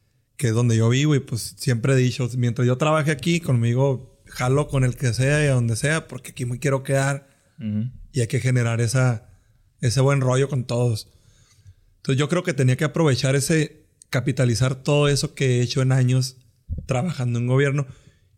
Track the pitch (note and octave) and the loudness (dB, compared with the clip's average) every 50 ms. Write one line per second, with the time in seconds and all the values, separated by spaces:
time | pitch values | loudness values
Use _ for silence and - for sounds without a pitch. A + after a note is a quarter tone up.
0 | _ _ _ _ _ _ _ - - A2+ G#2+ A#2 B2 A#2+ A2+ A2 A2+ A2+ B2 C3 | _ _ _ _ _ _ _ -4 -2 0 0 2 2 2 2 4 4 4 2 2
1 | D3 D3+ D3+ C3 - - - A2 - - - - - C#3 B2 A2+ A2 C3+ C3+ C3 | 2 2 2 0 0 -2 -6 -8 -8 -10 -12 -6 -2 -2 -2 0 0 2 2 4
2 | B2+ B2 A2+ - B2+ A#2 A#2+ B2 A#2+ A#2+ A2 A#2 B2 B2 B2+ B2+ D3+ D3+ D#3 D#3 | 2 2 0 -2 -4 -4 -2 -2 -2 0 0 0 0 0 0 0 0 0 2 2
3 | D3 D#3 D3+ - - E3+ E3+ E3+ - - B2+ A#2 A#2 A#2 A#2+ B2+ C3+ C#3+ C3 A2+ | 0 0 -2 -2 -2 -2 -2 0 0 0 0 2 2 2 2 2 2 0 0 -2
4 | - - - _ _ - - - B2 B2+ C3+ D3 D3+ D3+ C#3+ C3+ C3 B2+ A2+ - | -6 -12 -20 _ _ -18 -8 -4 0 0 2 0 0 0 0 0 0 0 0 0
5 | C#3 B2 G#2+ A#2 C3 C3+ D3 D3+ D3+ C#3+ C3 B2 A#2+ A2+ A2+ G#2+ - C#3+ D#3 D#3+ | -2 -2 0 0 2 2 2 2 2 2 2 2 0 0 -2 -2 -2 -2 -2 -2
6 | D3 - B2+ B2 - - - - B2+ A#2+ B2 A#2 - C#3+ C3+ C3+ C3 C#3 C#3 C3+ | -4 -8 -14 -16 -16 -16 -12 -10 -8 -8 -8 -4 -2 -2 -2 -2 -2 -2 0 0
7 | C3+ C#3 C#3 C#3 - _ _ _ _ _ _ - A#2 G#2+ G#2 G#2+ A2 B2+ - - | 0 0 -2 -4 -8 _ _ _ _ _ _ -10 -8 -4 -4 -4 -4 -4 -8 -12
8 | - - - C3 A#2 - - A#2+ G#2+ C3 B2+ B2+ A#2 A#2 A#2 A2+ A#2 A2 - C3 | -18 -8 -4 -2 -2 -2 -2 -2 0 0 0 0 0 0 0 -2 -2 0 0 2
9 | B2+ B2+ A#2+ A2 - - - - _ _ _ _ _ _ _ _ - A#2+ G#2 C3+ | 2 2 0 -2 -8 -14 -20 -20 _ _ _ _ _ _ _ _ -4 -2 0 2
10 | C3 C#3 C#3+ C#3 B2+ B2+ B2+ C3 C#3 C3+ D#3 B2+ A#2 - A#2+ A#2+ B2 B2 A2+ G#2+ | 2 2 2 2 2 2 2 2 0 0 -2 -4 -4 -4 -2 0 0 0 -2 -2
11 | - - _ _ _ _ _ _ _ _ _ _ _ - - _ _ _ _ _ | -6 -12 _ _ _ _ _ _ _ _ _ _ _ -20 -20 _ _ _ _ _
12 | - - C#3 C3 D3 C3+ E3+ F3+ F3 F3+ C#3+ C3+ C3+ B2+ B2+ B2+ D#3 D3 - E3 | -6 -4 -2 -2 0 -2 -2 -2 -2 -2 -2 0 2 2 2 2 0 -2 0 2
13 | E3 D3 C3 - - C3 C3+ C#3+ C3+ - E3 D#3+ D3 - - - _ _ _ _ | 2 2 2 2 0 0 0 0 0 0 0 0 0 -2 -6 -14 _ _ _ _
14 | _ _ - C3 B2+ D3+ B2+ - B2+ A#2+ A#2 G#2+ C3 B2+ C3+ C3 - D3+ D3 D3 | _ _ -4 -2 -2 -2 0 0 0 0 2 2 0 0 0 -2 -2 0 2 4
15 | D3 C#3+ C#3+ C#3 - D3 - - C#3+ B2+ B2 B2 B2 A#2+ - C3+ C3 C3 C3 C3+ | 4 2 2 0 -2 -4 -4 -2 0 2 2 2 0 0 0 0 0 2 2 2
16 | B2+ B2 B2+ C3 B2+ C3 - - _ _ _ _ _ - - - - - B2 B2 | 2 2 2 2 0 -2 -6 -12 _ _ _ _ _ -10 -10 -10 -6 -4 -2 -2
17 | F3 F3+ C#3+ C3 B2 B2 A#2+ A#2 A#2+ B2 B2+ C3+ C#3+ C#3 C3+ D3 C#3 - - - | -2 -2 -4 -4 -4 -2 -2 -2 0 2 2 2 2 2 0 -2 -4 -4 -8 -18
18 | _ - _ _ _ _ _ | _ -20 _ _ _ _ _